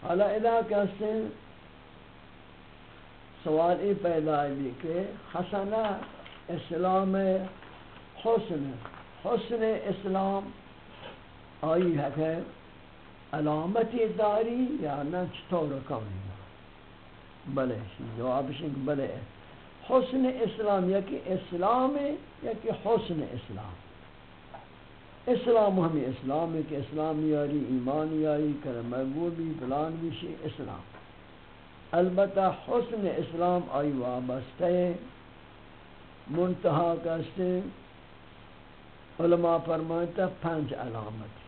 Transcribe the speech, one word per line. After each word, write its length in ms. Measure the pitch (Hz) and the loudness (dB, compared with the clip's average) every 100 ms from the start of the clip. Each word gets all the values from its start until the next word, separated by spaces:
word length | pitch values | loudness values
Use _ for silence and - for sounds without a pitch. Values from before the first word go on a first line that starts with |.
| 165 | 0
حالا 200 | 180 202 | 2 4
ادا 340 | 214 226 226 220 | 4 4 4 4
کہتے 360 | 208 196 202 214 | 2 2 0 -2
ہیں، 160 | 220 220 - - - - - - - - - - - - - - - - - - - - - | -2 -4 -8 -18 -20 -20 -20 -20 -20 -20 -20 -20 -20 -20 -20 -20 -20 -20 -20 -20 -20 -20 -8
سوال 400 | 165 156 170 180 | 0 4 4 4
یہ 100 | 196 196 | 2 2
پیدا 440 | 175 165 151 151 143 | 2 2 2 2 2
ہے 240 | 139 135 120 | -2 -4 -4
کہ 220 | 160 170 202 202 - 170 | -4 -2 -4 -8 -8 -6
حسنہ 600 | 180 202 196 220 220 190 - - - - - | -2 -2 0 0 0 -2 -8 -14 -18 -18 -8
اسلام 680 | 175 - 165 185 190 190 190 190 190 190 - - - - - - - 220 | -8 -4 0 2 4 4 2 4 2 0 -10 -18 -18 -18 -20 -18 -4 2
حسن، 460 | 226 - 160 139 120 113 - - - 196 | 2 2 -4 -4 -6 -12 -16 -18 -8 -2
حسن 380 | 233 - 233 220 214 - | -2 0 0 2 0 -2
اسلام 640 | 190 190 190 190 196 202 - - - - - - - - - - - | -4 0 0 2 0 -4 -14 -20 -20 -20 -16 -16 -16 -20 -20 -20 -6
آئی 360 | 151 165 180 156 | 2 4 4 2
ہے 100 | 143 143 | 0 0
کہ 180 | 160 165 - - - - - - - - - | 0 -2 -6 -14 -20 -20 -20 -20 -20 -20 -8
علامت 640 | 147 151 151 170 220 226 240 220 180 | -2 0 2 2 2 2 2 0 4
داری 600 | 208 208 226 240 254 302 | 2 4 2 0 0 0
یا 220 | 156 143 143 | -2 -2 -2
نہ 120 | 180 180 | -2 -4
چطور 460 | - - 175 151 135 127 | -6 -2 0 0 -2 -4
کمی؟ 420 | 131 107 95 95 92 - - - - - - - - - - - | -6 -4 -8 -10 -12 -16 -20 -20 -20 -20 -20 -20 -20 -20 -16 -4
بلے، 240 | 135 127 110 104 - 120 113 | -2 0 -2 -6 -10 -10 -4
جواب 280 | 127 127 135 | 0 0 -2
ہے 80 | 147 | -4
کہ 100 | 160 135 | -6 -4
بلے۔ 380 | 135 143 135 - - - - - - - - | -2 0 -2 -6 -10 -16 -20 -20 -20 -20 2
حسن 360 | 254 254 262 254 254 | 4 4 2 2 2
اسلام 500 | 226 - 208 196 180 | -2 0 2 4 4
یا 100 | 196 | 2
کہ 200 | 196 262 - | 0 -6 -2
اسلام 720 | 185 - 175 190 247 262 285 | -4 -2 0 4 4 4 2
ہے 160 | 285 311 - - | 0 -2 -8 -8
یا 80 | 240 220 | -6 -4
کہ 80 | 226 - 202 | -4 -2 2
حسن 380 | 233 220 165 135 | 2 2 -4 -4
اسلام؟ 420 | 120 - 98 101 87 - - - - - - - - - - - - - - - | -8 -8 -10 -10 -14 -18 -20 -20 -20 -20 -20 -18 -18 -18 -20 -20 -20 -20 -10 0
Islam 500 | 247 - 226 208 190 | 2 6 6 6 4
ہمیں 260 | 165 156 127 | 4 2 -2
اسلام 500 | - 123 147 165 160 | -4 -2 0 0 -2
ہے 40 | 151 | -4
کہ 60 | 143 | -6
اسلام 540 | 135 151 156 156 156 | -4 -2 -2 0 2
یاری، 360 | 151 143 147 131 | 2 2 0 0
ایمان 500 | 127 123 147 156 156 | 0 0 0 0 0
یاری، 300 | 156 147 151 143 | 2 2 2 0
کلمہ 340 | 139 117 117 123 135 143 | -4 -6 -4 -2 -2 0
گو 140 | 175 165 | -2 -2
بھی، 160 | 165 151 | -4 -4
فلان 360 | 127 139 156 165 | -2 -2 -2 -4
بھی 100 | 165 123 | -6 -6
شی، 160 | - - | -8 -8
اسلام۔ 380 | 117 113 113 98 - - - - - - - - - - - | -8 -8 -10 -10 -14 -20 -20 -20 -20 -20 -20 -20 -20 -20 -2
البتہ 600 | 165 185 180 196 196 190 - - | 2 4 4 4 4 2 2 0
حسن 400 | 240 - 226 190 139 | 0 0 0 0 0
اسلام 440 | 165 165 175 180 170 | -2 2 2 2 2
آئی 200 | 139 147 | 0 0
وابستہ 720 | 139 123 123 127 127 - - | 0 0 -2 -2 -4 -6 0
ہے، 300 | 175 180 180 170 - - - - - - - - - - - - - | 2 4 2 0 -8 -16 -20 -20 -20 -20 -20 -20 -20 -20 -20 -20 -6
منتہا 680 | 156 180 180 180 156 170 165 | 0 0 2 2 4 2 2
کہتے 400 | 170 165 - - | 0 -2 -4 -2
ہیں، 180 | 180 180 226 - - - - - - - - - - - - - - - | 0 0 -2 -12 -20 -20 -20 -20 -20 -20 -20 -20 -20 -20 -20 -20 -20 0
علماء 380 | 170 170 170 165 165 | 4 6 6 2 2
فرماتا 600 | 160 165 165 170 175 185 185 | -2 0 -2 -2 0 -2 -2
پنج 320 | 170 165 131 | -2 -2 -2
علامت۔ 680 | 135 120 113 107 110 104 - | -4 -6 -6 -8 -10 -12 -14